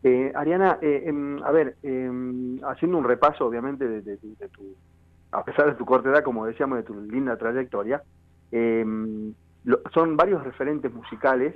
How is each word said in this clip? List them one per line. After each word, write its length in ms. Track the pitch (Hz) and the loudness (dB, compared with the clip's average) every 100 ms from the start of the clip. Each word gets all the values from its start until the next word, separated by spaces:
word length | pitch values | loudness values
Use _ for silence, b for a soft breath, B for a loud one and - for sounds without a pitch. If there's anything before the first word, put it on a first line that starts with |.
Eh, 300 | 135 127 135 | 4 4 2
Ariana, 440 | 139 151 175 190 160 | -2 0 4 4 4
eh, 220 | 151 143 170 | 2 0 0
em, 360 | 147 143 143 | -4 -4 -4
a 60 | 139 | 2
ver, 260 | 156 147 - | 2 2 -2
em, 760 | 143 127 127 127 127 127 127 127 | -6 -4 -4 -4 -6 -6 -6 -6
haciendo 340 | 139 131 170 175 | -8 -2 0 0
un 60 | |
repaso, 420 | 123 120 147 143 127 | 2 4 4 4 -2
obviamente, 400 | 120 127 139 131 | -2 -4 -4 -4
de, 160 | 110 | -4
de, 140 | 101 101 | -8 -12
de, 180 | 107 110 | -14 -16
de 100 | 101 | -18
tu, 260 | _ 98 95 _ _ _ _ _ | _ -20 -20 _ _ _ _ _
a 120 | - | -8
pesar 220 | - - 147 | -4 2 2
de 80 | |
tu 100 | 127 110 | 2 2
corta 220 | 127 123 | 2 4
edad, 120 | 143 | 2
como 220 | 143 117 110 | 2 -2 -4
decíamos, 320 | 113 139 127 | -2 -2 -2
de 40 | |
tu 160 | 110 104 | -6 -10
linda 360 | 104 117 135 117 | -6 -4 -2 -2
trayectoria, 640 | 113 123 127 113 104 143 - _ _ _ _ | -2 -2 -2 -4 -2 -4 -6 _ _ _ _
em, 800 | 117 117 113 110 110 110 107 107 107 _ _ | 0 2 2 0 -2 -4 -6 -8 -12 _ _
lo, 160 | 123 123 - | 0 0 2
son 240 | - 165 151 | 2 2 4
varios 260 | 175 185 | 4 2
referentes 480 | 135 - 135 151 143 | -2 -4 -2 -2 -4
musicales 600 | 117 - 110 139 131 139 | -8 -14 -2 2 2 0